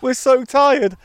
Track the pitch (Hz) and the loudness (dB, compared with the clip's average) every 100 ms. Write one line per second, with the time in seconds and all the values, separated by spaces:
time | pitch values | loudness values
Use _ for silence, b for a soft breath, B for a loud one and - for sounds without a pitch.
0 | 254 254 - 262 247 269 285 277 208 185 | -4 -4 0 0 0 0 2 2 -2 -4